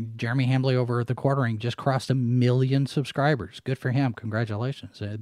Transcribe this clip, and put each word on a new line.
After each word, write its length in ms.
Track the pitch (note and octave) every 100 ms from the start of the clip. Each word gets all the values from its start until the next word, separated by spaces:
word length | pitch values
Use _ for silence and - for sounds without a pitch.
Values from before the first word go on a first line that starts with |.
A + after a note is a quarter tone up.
| A2+ A2+
Jeremy 300 | A#2 C3+ B2+
Hambley 300 | C3 C3+ B2+
over 240 | B2 A#2+
at 80 | A#2+
The 80 | A#2+
Quartering 420 | C#3 C#3 A#2+ G#2+
just 200 | A#2 -
crossed 340 | C#3+ C3 -
a 40 | C3
million 720 | A#2+ B2 B2 B2+ C3 C#3 C3+
subscribers. 720 | D3+ C3 - C#3+ C3+ F2 -
Good 200 | - C3
for 100 | B2+
him. 240 | C3 C3
Congratulations. 880 | A2 A2 G#2+ A2 G#2 B2+ - - -
Uh, 160 | G#2 G#2+